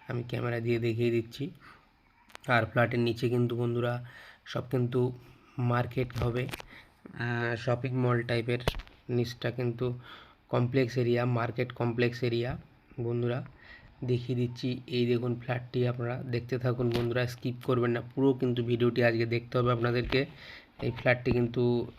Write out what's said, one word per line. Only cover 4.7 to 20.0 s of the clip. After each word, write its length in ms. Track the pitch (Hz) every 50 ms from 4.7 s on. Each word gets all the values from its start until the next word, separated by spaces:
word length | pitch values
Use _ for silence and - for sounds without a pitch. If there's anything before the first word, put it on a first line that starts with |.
| - 127 123 120 127 127 123 123 123 - - - - - - - -
মার্কেট 600 | - 123 120 120 120 120 - - 131 127 123 -
হবে, 300 | 117 120 120 117 123 -
আহ, 1080 | - - - - - - - - - _ _ - - - - 117 120 120 120 117 117 120
শপিং 380 | 117 - 127 120 123 123 131 127
মল 300 | 127 127 123 123 117 117
টাইপের। 360 | 120 120 120 113 123 120 120 123 - - - - - - - _ -
নিচটা 420 | 123 120 117 120 120 - - 123
কিন্তু 480 | 117 127 123 120 113 117 127 123 123 123 - - - - - - - _ _ -
কমপ্লেক্স 480 | 123 123 123 120 123 135 131 120 -
এরিয়া, 280 | 127 120 120 120 120 120
মার্কেট 460 | 123 123 117 113 120 113 - 127 127
কমপ্লেক্স 520 | - - 123 120 120 120 123 117 120 - 131
এরিয়া। 340 | 120 117 117 120 123 147 165 - - - - _ - - -
বন্ধুরা 460 | 117 117 120 120 120 120 120 139 - - - - - - - - - - - - 131
দেখিয়ে 340 | 123 123 120 123 - 127
দিচ্ছি, 440 | 120 123 120 123 - - 127 123 123 -
এই 180 | - 123 123 120
দেখুন 340 | 120 123 117 123 123 120 120
ফ্ল্যাটটি, 480 | 120 - 120 123 123 - - 127 123
আপনারা 360 | 123 120 123 120 120 123 135 131
দেখতে 360 | 131 120 120 120 - 131 123
থাকুন 300 | 127 127 120 131 123 120
বন্ধুরা, 380 | 117 120 120 117 117 123 123
স্কিপ 280 | 120 - - - 131 120 - -
করবেন 280 | - 127 120 120 120
না, 100 | 117 120
পুরো 320 | 120 - - 135 135 139 131
কিন্তু 300 | 123 135 127 120 123 120
ভিডিওটি 400 | 117 120 113 120 120 117 127 120
আজকে 220 | 117 113 113 117
দেখতে 320 | 113 117 120 117 - -
হবে 140 | 127 120 120
আপনাদেরকে। 540 | 120 117 117 120 117 123